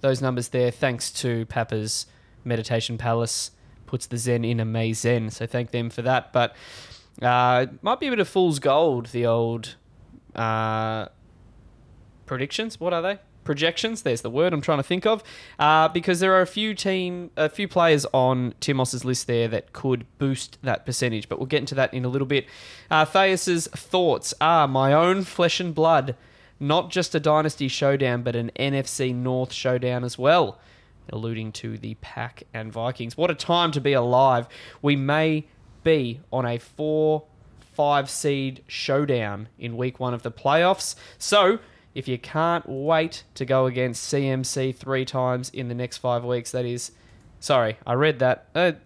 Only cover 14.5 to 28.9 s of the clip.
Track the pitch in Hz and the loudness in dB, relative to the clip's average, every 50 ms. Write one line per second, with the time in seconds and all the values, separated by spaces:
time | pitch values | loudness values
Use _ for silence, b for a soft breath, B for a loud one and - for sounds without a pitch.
14.5 | 170 147 143 - 160 143 139 - 180 180 - 214 226 208 B B B B B B | 0 0 0 0 0 0 0 -2 -2 0 2 0 0 0 B B B B B B
15.5 | B B 147 151 156 156 160 160 165 180 170 - 180 170 185 190 190 185 185 185 | B B 4 6 6 6 6 4 2 0 0 0 0 2 4 4 6 6 4 2
16.5 | - 208 214 220 208 185 - 196 190 185 180 180 180 175 175 165 - - 156 156 | 0 -2 -4 -4 -4 -4 -2 -2 -2 0 -2 -4 -6 -8 -10 -8 -2 0 0 0
17.5 | - - 202 185 - 180 170 165 160 147 143 - - 135 127 127 131 127 123 120 | 0 -2 -6 -2 2 4 4 6 6 4 2 2 2 2 4 4 2 2 0 -2
18.5 | - - - - 143 135 131 127 - 123 120 127 127 - - - 120 117 117 113 | -4 -4 -2 -2 0 0 0 0 -2 -4 -4 -2 -2 -2 -2 0 0 0 0 0
19.5 | 110 107 - _ - - - 135 127 123 127 - _ - 139 139 131 120 - - | -2 -4 -6 _ -10 -6 -2 -2 -2 -2 -4 -8 _ -4 -2 -2 -2 -2 -6 -10
20.5 | - - - 131 117 - - - 123 - 135 123 110 110 104 - - - 135 131 | -14 -8 -4 -4 -4 -2 -4 -6 -4 -2 -2 -2 -2 -2 -4 -6 -6 -6 -4 -2
21.5 | - 147 127 139 151 135 131 - - 127 123 127 123 139 139 127 143 135 - B | -2 -2 -2 -2 -2 0 0 0 0 -2 -4 -2 -2 -2 -2 0 0 -2 -2 B
22.5 | B B B B B B B B 160 156 156 151 - 190 196 190 190 180 - 180 | B B B B B B B B 2 2 2 4 4 4 4 4 2 2 0 0
23.5 | 175 170 160 - - - - - - 185 180 165 127 - - - - - 147 156 | 0 0 -2 -4 -8 -12 -6 -2 0 2 2 2 2 0 -2 -6 -4 0 2 4
24.5 | 170 165 151 135 131 135 135 135 143 151 170 180 190 196 190 - - - 175 165 | 6 6 4 4 4 2 4 4 6 6 6 4 4 2 -2 -4 0 0 2 2
25.5 | - - 180 175 156 151 156 165 165 147 131 135 120 b b b b b b b | 2 0 -4 -4 0 2 4 4 4 4 2 0 -4 b b b b b b b
26.5 | b b 143 139 151 175 175 175 - 185 175 - - 165 151 160 151 156 156 156 | b b -2 0 2 2 0 0 -2 -2 -2 0 -2 0 2 4 4 4 2 0
27.5 | 151 - 143 127 - - 147 139 139 135 139 127 123 120 120 123 117 120 117 117 | -2 -4 -4 -4 -2 0 2 2 2 2 2 0 0 0 -2 -2 -2 -2 -4 -4
28.5 | - - 131 139 139 139 131 - | -4 -4 -2 -2 0 -2 -2 -4